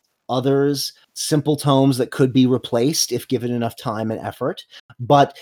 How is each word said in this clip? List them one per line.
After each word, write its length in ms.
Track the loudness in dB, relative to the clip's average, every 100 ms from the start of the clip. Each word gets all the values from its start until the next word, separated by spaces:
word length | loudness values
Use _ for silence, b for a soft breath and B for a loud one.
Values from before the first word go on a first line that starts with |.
| _ _ -6
others 680 | -2 0 2 2 -2 -6 -12 b
simple 420 | -10 -2 -2 0 -2
tomes 420 | 2 4 4 2
that 140 | -2
could 220 | 0 2
be 120 | 4 2
replaced 680 | 2 -2 -2 0 0 -4
if 160 | -4 -4
given 240 | -4 -4
enough 240 | -4 -4 -6
time 340 | -8 -6 -4
and 80 | -6
effort. 460 | -8 -6 -8 -8 -14 b b b
But 380 | 2 4 4 0